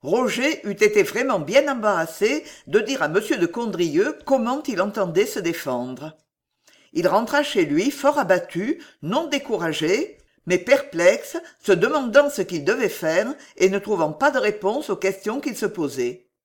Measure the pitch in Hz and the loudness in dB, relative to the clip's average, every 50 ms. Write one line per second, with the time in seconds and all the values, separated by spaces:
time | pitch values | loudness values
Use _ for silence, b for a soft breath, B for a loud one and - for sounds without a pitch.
0 | - 131 170 240 254 226 180 202 254 294 320 - - 208 202 202 220 208 208 214 | -2 0 0 2 2 0 0 0 0 0 -2 -2 -4 -8 0 2 2 4 4 4
1 | 190 - - 220 254 269 247 185 151 139 208 269 294 294 277 247 214 214 202 170 | 2 2 0 -4 -2 0 0 -2 -2 4 4 4 4 4 -2 -2 0 0 0 0
2 | 165 165 - - 202 220 277 302 B B B B B B 151 220 220 - 269 - | -2 -4 -4 -2 0 0 0 0 B B B B B B 0 0 2 2 -2 -2
3 | 160 147 156 196 220 - 311 226 170 170 - - 240 226 185 170 175 165 143 160 | -2 0 0 0 0 0 0 0 0 -2 -2 -4 -4 -4 -2 -2 -2 0 2 2
4 | 208 277 302 - - - 269 262 226 233 254 294 302 - 233 170 185 208 208 226 | 2 2 0 -6 -2 0 0 2 2 0 -2 -4 -4 -6 -2 -2 -2 -2 0 -2
5 | 196 180 156 175 214 - - - 175 170 165 - - 143 127 123 123 127 131 123 | -4 0 2 0 0 0 -2 -4 -4 -4 -4 -4 -4 -4 -4 -4 -4 -8 -10 -12
6 | 147 156 - _ _ _ _ _ _ _ _ _ b b b b b b b - | -14 -16 -16 _ _ _ _ _ _ _ _ _ b b b b b b b 0
7 | - - 160 208 233 226 - 285 294 285 - 220 170 151 143 156 339 269 277 - | 0 2 2 2 0 2 0 0 0 0 2 0 2 2 2 2 2 0 -2 0
8 | - 269 294 302 247 170 185 180 180 - - 170 196 240 330 B B B B B | 0 2 2 2 2 2 2 0 0 -4 -6 -6 -4 -4 -4 B B B B B
9 | - 151 202 294 339 302 277 277 277 - 226 180 175 165 151 - 160 156 190 240 | -6 -2 -2 -2 -2 -2 -4 -4 -2 -2 -4 -2 -2 -2 -2 -2 0 0 0 0
10 | 311 - - _ _ _ _ _ _ - 180 180 - - 269 269 277 - - 165 | 0 -4 -8 _ _ _ _ _ _ -2 -2 -2 4 4 2 2 2 -4 -4 4
11 | 175 175 214 240 - - - 339 339 B B B _ - 196 175 175 247 302 302 | 4 4 4 4 -2 -8 -10 -10 -10 B B B _ 2 4 4 4 2 2 0
12 | 262 240 214 277 294 285 277 - 185 - 180 160 139 160 226 262 247 185 - - | -2 4 4 4 4 4 0 -4 -6 -4 -4 -4 0 0 0 0 0 -2 -2 -2
13 | - 160 160 175 214 240 285 B B B B B 180 190 190 202 196 208 214 180 | -2 0 0 0 0 -2 -6 B B B B B 2 2 2 2 -2 -2 0 0
14 | 160 151 156 - 269 294 - 262 208 214 208 208 - 190 220 277 302 - 202 180 | 0 -2 0 0 0 2 2 2 0 0 -2 0 -2 -2 -2 -2 -4 -4 -6 -2
15 | - 190 190 190 - 202 220 277 - 294 220 - 226 202 208 180 160 139 123 135 | 0 -2 -2 -2 -6 -6 -6 -4 -6 -6 -6 -4 -4 -6 -4 -2 -4 -4 -2 -2
16 | 123 120 123 - _ _ _ _ _ | -4 -4 -4 -8 _ _ _ _ _